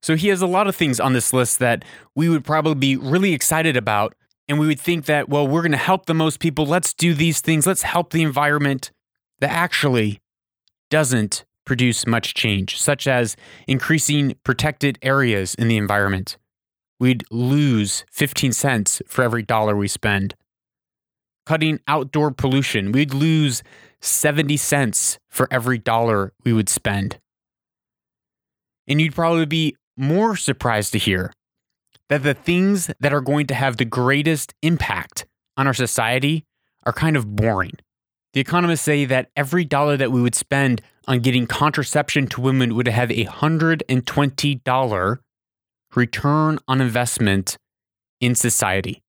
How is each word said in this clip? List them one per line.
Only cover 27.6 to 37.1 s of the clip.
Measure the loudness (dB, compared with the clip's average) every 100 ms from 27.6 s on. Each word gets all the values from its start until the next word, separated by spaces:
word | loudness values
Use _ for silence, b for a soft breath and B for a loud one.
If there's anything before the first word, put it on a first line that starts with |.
| _ _ _ _ _ _ _ _ _ _ _ _ -2
And | 0
you'd | 0
probably | 0 0 2 0
be | 0 -2 -4 _ -4
more | 0 2 2 0
surprised | -4 -2 0 0 0
to | -2
hear | 0 0 -2 _ _ _ _ _ _ _ _
that | -2
the | 0
things | -2 0 2 2 0 -2 -2
that | 0
are | 0
going | 0 0 0
to |
have | 0 -2 0
the |
greatest | -2 0 0 2 2 0 -4 -2
impact | 0 0 0 -4 -6 -12 -14 _ _ -2
on | 0
our |
society | 0 -2 0 0 0 0 -2 -6 _ _ _
are | -6
kind | -2 0